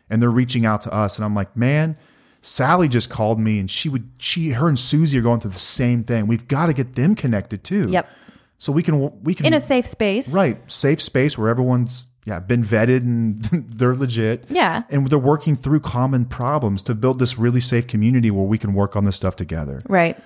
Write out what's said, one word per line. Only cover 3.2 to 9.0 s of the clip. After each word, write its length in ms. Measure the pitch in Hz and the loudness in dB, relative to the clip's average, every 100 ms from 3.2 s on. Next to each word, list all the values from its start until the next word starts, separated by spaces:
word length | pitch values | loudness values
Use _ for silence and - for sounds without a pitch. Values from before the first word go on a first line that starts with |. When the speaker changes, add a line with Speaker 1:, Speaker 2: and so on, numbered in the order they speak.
| 107 110 | 0 2
Speaker 1:
me, 180 | 110 107 | 0 0
and 120 | 95 | -2
she 180 | - 160 | -4 -4
would, 220 | 135 110 - | -6 -8 -8
she, 320 | - 170 160 | -6 -2 -2
her 180 | 120 165 | 0 0
and 100 | 135 | 2
Susie 400 | - 147 160 139 | 2 2 2 2
are 40 | |
going 180 | 117 117 | 2 0
through 120 | 104 | -2
the 60 | 90 | -4
same 460 | - - 120 120 | -4 0 0 0
thing. 220 | 113 117 104 | 0 -2 0
We've 200 | 113 - | -2 -2
gotta 280 | 139 170 | 0 0
get 200 | 135 123 | 0 -2
them 200 | 123 147 | 0 0
connected 500 | 220 135 107 - 101 | 2 0 -2 -4 -10
too." 220 | - 202 120 | -4 -2 0
Speaker 2:
Yep. 180 | - - - - _ _ _ | 0 -2 -12 -20 _ _ _
Speaker 1:
So 120 | - | -2
we 120 | 143 | 0
can, 400 | 175 151 | 2 0